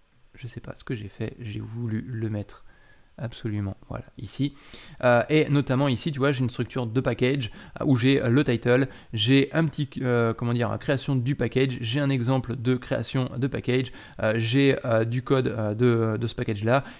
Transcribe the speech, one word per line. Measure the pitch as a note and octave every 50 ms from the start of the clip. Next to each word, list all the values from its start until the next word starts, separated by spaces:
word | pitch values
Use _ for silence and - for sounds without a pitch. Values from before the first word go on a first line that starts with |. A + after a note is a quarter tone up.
| _ _ _ _ _ _ _
Je | - -
sais | A2+ - A#2
pas | - - -
ce | - -
que | - B2+
j'ai | G#2 G#2 G2
fait, | - - A2 A2+ - -
j'ai | A#2+ G#2+ G#2+ A2+
voulu | G#2+ A2 A2 A#2 A#2+ A2+ G#2+ A2 -
le | - B2+ A2 A2+ G#2+
mettre | G#2+ G#2 G2+ - - - - - - _ - - - - - _ - -
absolument, | - A#2+ - - - A2+ G#2 G#2 G2+ F#2+ - - - -
voilà, | - - - - - -
ici. | - - - - C3+ C#3+ - - - - - - - - - - -
Euh, | B2 A#2+ A#2+ A2 -
et | D3+ D#3 D3+ -
notamment | C#3+ C#3+ C#3 - C3 C3 C#3+
ici, | C#3+ B2+ - - E3+
tu | C#3+ C3
vois, | C3 C#3+
j'ai | C#3+ B2 C3
une | A#2
structure | - - A#2+ - - C3 B2
de | A2+ A2 C3+
package, | B2+ C3+ A#2 - B2+ B2+ C#3+ C#3+ B2 G#2 - - - - - -
euh, | -
où | D3+ C3+
j'ai, | A2+ A#2 C3+ C#3 -
euh, | - A#2
le | A#2 C#3 D3
title, | - A#2+ A2+ - A#2+ B2 C3 C#3 C3 - - - -
j'ai | - A2 G#2+ A#2+ C3+ C#3 C3+ - -
un | D#3 E3
petit, | D3+ - - D3 - - - C3
euh, | B2+ A#2+ A#2+ A#2 A2+ A2
comment | - B2 A#2+ A#2+
dire, | A#2+ A#2 G#2 G#2+ G#2+
création | - - C#3+ C3 - - C#3
du | B2+ A#2 C3 D3
package, | - B2 A2+ - C3 C3+ C3+ B2 -
j'ai | A#2+ A2 A#2 D3
un | C#3+ C#3
exemple | C#3 B2+ A#2 B2 C3+ C3 A#2+ - -
de | - A2+ B2+ B2+
création | B2 - - C3 A#2+ A#2 - - C3 B2+ B2+ -
de | A#2+ C3
package, | C3+ - A2 - - B2 C3 B2+ A#2 - - - - - -
euh, | A2 A2 A2
j'ai, | A#2 A2+ A2+ B2 C#3 C#3 C#3 C3 - -
euh, | B2+ A2+ A2+ A2+
du | A#2 A#2+ B2+ A#2+
code, | - C3+ C3 B2
euh, | B2 - A2+ G#2+ G#2+ G#2+
de, | A2+ B2 B2 A#2 A2+ A2+ A2 G#2+
de | G#2+ A#2
ce | A2+ -
package-là, | - B2 - A2 G2+ G#2+ A2+ B2+ C#3 C3+ - -